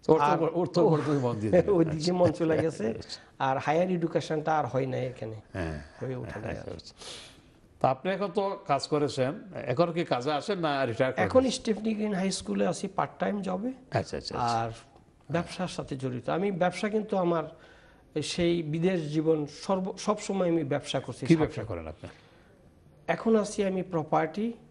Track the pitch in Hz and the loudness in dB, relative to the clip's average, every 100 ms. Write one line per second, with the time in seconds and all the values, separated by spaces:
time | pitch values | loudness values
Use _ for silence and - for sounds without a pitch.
0 | - 156 147 151 160 170 180 175 175 151 | 6 6 6 4 2 2 0 4 6 4
1 | 135 147 123 113 107 180 170 185 165 156 | 2 2 2 0 4 4 6 4 4 2
2 | 160 180 175 - 165 160 160 - 220 - | 0 4 4 4 0 2 0 -2 -4 -4
3 | - - - _ 135 135 131 156 185 180 | -10 -16 -18 _ 0 0 2 2 2 2
4 | 160 170 - 156 160 156 139 131 135 123 | 0 -2 -2 -2 0 0 0 -2 -2 -2
5 | 127 120 110 110 - 95 80 76 73 - | -4 -6 -10 -12 -10 -6 -6 -6 -12 -10
6 | 123 127 117 104 104 - - - - - | -8 -6 -8 -8 -8 -8 -10 -12 -14 -18
7 | - - - - - - - - 127 131 | -16 -16 -18 -20 -20 -20 -20 0 0 2
8 | 185 190 196 208 196 190 - 139 - 147 | -2 -2 -2 0 -2 -4 -2 -2 2 0
9 | 147 - 127 190 - 139 127 123 170 165 | 0 0 -2 -2 -10 -10 -4 2 2 2
10 | 165 127 127 147 135 196 160 139 131 110 | 0 0 0 -2 -2 -2 0 0 0 0
11 | 131 - 185 262 262 - - 208 220 208 | 0 2 4 4 4 0 -2 -2 -2 -2
12 | 214 190 190 185 - 202 202 170 190 - | -2 0 -2 -2 -4 0 0 -2 -4 -2
13 | 151 - 185 202 190 185 233 262 - 113 | -4 -2 -4 -2 -4 -4 -6 -8 -4 -4
14 | - 73 - 117 120 117 113 113 - - | -2 -8 -6 -2 0 0 -2 -6 -18 -20
15 | - _ - 156 175 - 180 - 151 139 | -20 _ -4 -4 -4 -6 -6 -6 -8 -6
16 | 131 123 127 156 196 185 180 180 214 214 | -4 -4 -2 0 0 2 0 0 -2 -2
17 | 202 196 175 170 151 - - - - - | 0 0 2 2 -2 -10 -20 -20 -20 -20
18 | - 156 143 - 170 170 156 165 175 185 | -8 -6 -4 0 2 2 0 0 2 0
19 | 151 151 156 156 143 - - 196 185 - | 0 0 2 2 0 -8 -2 -2 -2 -6
20 | - 208 - 196 180 165 139 143 - 135 | -2 -2 -2 0 2 2 0 -2 -2 -4
21 | - 120 131 160 151 - 107 87 78 76 | -4 -8 4 6 6 -2 -6 -6 -8 -12
22 | 92 - - - - - - _ - - | -16 -18 -20 -20 -20 -20 -20 _ -20 -16
23 | - 170 233 220 202 - 196 185 180 170 | -4 -2 4 2 2 -2 0 0 -2 -4
24 | 151 160 160 202 233 233 - | 0 0 0 -2 -6 -6 -18